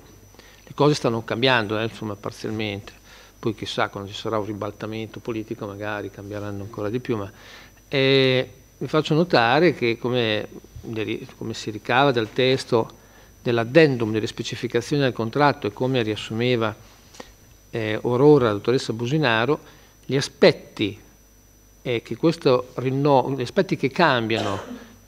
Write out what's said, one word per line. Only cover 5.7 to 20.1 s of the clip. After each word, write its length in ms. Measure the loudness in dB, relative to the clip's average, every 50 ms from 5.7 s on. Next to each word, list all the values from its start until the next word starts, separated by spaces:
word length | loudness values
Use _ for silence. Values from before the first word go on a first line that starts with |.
| -10 -10 -8 -8 -8 -8 -8 -10
cambieranno 500 | -12 -14 -14 -12 -10 -10 -8 -8 -10 -10
ancora 280 | -12 -12 -8 -6 -6 -4
di 100 | -4 -6
più, 180 | -4 -4 -4 -4
ma, 140 | -4 -8 -12 -18 -20 -20 -20 -20 -20 -20 -20 -20 _ _ -2
eh, 560 | 0 2 4 4 4 4 4 2 2 0 -4 -8 -20 -20 _ _ _
vi 80 | -10 0
faccio 260 | 0 0 2 2 2
notare 640 | 2 2 4 4 4 4 4 4 4 4 4 2
che 240 | 2 0 -2 -2 -2
come, 480 | -2 -2 0 0 0 0 0 -2 -2 -6 -12 -18 -20 -20 -20 -16 -12 -10 -8 -6 -6 -6 -6 -8 -8 -14 -14 -12
come 160 | -10 -10 -8
si 160 | -8 -8 -8
ricava 420 | -10 -10 -4 0 2 4 4 4
dal 220 | 4 2 0 -2 -2
testo 680 | 0 2 2 2 0 0 0 0 0 0 0 -6 -20 -20 -20 -20 -20 -20 -20 -20 -8 -4
dell'addendum 680 | -2 0 0 0 4 6 6 6 6 6 2 -2 0
delle 140 | 0 -2 -2
specificazioni 800 | -4 -6 -8 -8 -8 -8 -6 -8 -2 -2 -2 -2 0 0 0 0
del 100 | 0 0
contratto 540 | -2 -4 -4 0 2 2 2 2 0 -4 -8
e 60 | -4
come 280 | -2 -2 0 0 0
riassumeva, 720 | 0 0 -2 -4 -6 -8 -4 -2 0 0 2 2 0 -2 -4 -6 -16 -20 -20 -20 -20 -20 -20 -20 -20 -20 -20 _ -20 -20 -20 -20 _ -10
eh, 300 | -6 -4 -2 -2 -4 -2
or 200 | -2 -2 -2 2
ora 240 | 6 6 6 6 6
la 80 | 2 0
dottoressa 400 | 0 0 0 0 0 0 -4 -6
Businaro, 680 | -6 -4 -2 -2 0 2 2 2 2 2 0 -2 -4 -4 -16 -20 -20 -20 -20 _ _ _
gli 100 | _